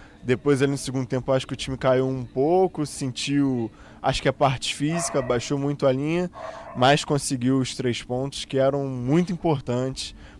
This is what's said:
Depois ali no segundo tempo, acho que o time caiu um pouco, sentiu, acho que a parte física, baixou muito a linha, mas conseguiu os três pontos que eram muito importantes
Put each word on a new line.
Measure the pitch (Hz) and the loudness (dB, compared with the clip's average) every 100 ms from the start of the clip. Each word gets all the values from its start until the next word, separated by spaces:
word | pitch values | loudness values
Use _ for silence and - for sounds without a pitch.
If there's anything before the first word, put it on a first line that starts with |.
| - - | -20 -8
Depois | 120 123 147 135 | -2 0 2 4
ali | 139 | 2
no | 143 | 0
segundo | - 131 123 | -4 -4 -2
tempo, | 127 120 | -2 0
acho | 131 - | 0 -2
que | |
o | 135 | -6
time | - 131 | -6 -2
caiu | 131 127 131 | 2 4 2
um | 131 | -2
pouco, | 120 127 147 185 185 151 147 | -4 0 2 4 2 0 -6
sentiu, | - 135 117 - 143 139 123 110 - - - | -6 -6 -4 0 2 2 0 -4 -8 -20 -4
acho | 135 - | -2 0
que | 143 | 0
a | |
parte | - 139 127 - | 2 2 2 -4
física, | 135 147 170 165 143 | -2 -2 0 -2 -2
baixou | 123 120 - 143 | 0 0 0 -2
muito | 143 143 139 | -2 2 2
a | |
linha, | 131 147 170 180 - - - - 123 | 2 0 0 -2 -6 -14 -14 -10 2
mas | 127 143 | 4 4
conseguiu | - 143 - 131 127 135 | 2 -2 0 0 2 2
os | 123 - | 0 -2
três | 127 117 | -2 -2
pontos | - 123 135 - - | -4 -4 -4 -8 -2
que | 135 | 2
eram | 135 139 139 | 2 2 -2
muito | 127 123 160 175 | -4 2 2 2
importantes | 175 170 143 120 123 131 131 - - - | 0 0 0 0 -2 -2 -6 -10 -12 -20